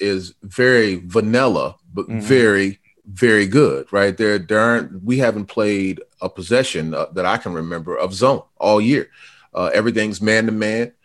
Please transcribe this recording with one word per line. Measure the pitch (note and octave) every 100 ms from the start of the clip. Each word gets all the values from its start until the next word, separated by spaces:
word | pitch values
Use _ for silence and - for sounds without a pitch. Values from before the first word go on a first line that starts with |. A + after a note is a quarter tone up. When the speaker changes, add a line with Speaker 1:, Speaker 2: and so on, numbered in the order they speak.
Speaker 1:
is | G2+ G2 F2 -
very | G2 - B2+ B2 A2 F#2 F2
vanilla, | A2 G#2+ A#2+ C3 E2 C2 - _
but | F#2+ -
Speaker 2:
Mm-hmm. | A2+
Speaker 1:
very, | G#2 C3 A2+ G2+ G2 G2 _ _ -
very | F#2+ A#2+ G#2+ G2
good, | C3+ B2+ C#2 C2+
right? | G2 G2+ F2+
There, | G#2+ G#2
there | E2 G#2+
aren't, | A#2 A#2 D2+ F#2
we | G2+ B2+
haven't | A#2+ G#2+ G2
played | - G#2 G2+ F#2+ F2 - _
a | F#2
possession, | - F2 B2 C3 F2 D#2+
uh, | D2+ D#2
that | F2+
I | F2+ A2
can | F#2+
remember | E2+ E2 E2+ E2 D#2+
of | F#2
zone | F#2+ B2+ C3+ - -
all | G2 G#2+
year. | A2 C#3 - _ - - _
Uh, | - F2
everything's | D#2 A2+ A2+ G#2+ F#2+
man-to-man. | G#2+ A2 A2 G#2+ G#2+ A2+ A#2+ _